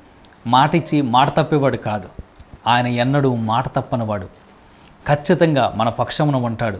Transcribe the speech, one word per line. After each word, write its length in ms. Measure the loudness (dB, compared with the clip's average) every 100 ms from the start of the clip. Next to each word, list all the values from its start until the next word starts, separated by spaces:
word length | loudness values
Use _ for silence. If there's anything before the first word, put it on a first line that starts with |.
| -20 -20 -20 -14 0
మాటిచ్చి 540 | 2 4 2 0 -2
మాట 380 | 2 2 2 0
తప్పేవాడు 380 | 0 0 0 -2
కాదు. 300 | -4 -6 -8 -16 -20 -20 -20 -6 0
ఆయన 200 | 0 0
ఎన్నడూ 480 | 0 0 2 0 0
మాట 320 | 0 -2 -2
తప్పనివాడు. 580 | -6 -4 -4 -4 -6 -8 -16 -20 -20 _ -20 -20 -12 -2
ఖచ్చితంగా 680 | 0 2 2 2 2 0 0
మన 140 | -2
పక్షమున 460 | -2 -4 0 0 0
ఉంటాడు. 420 | -2 -2 -4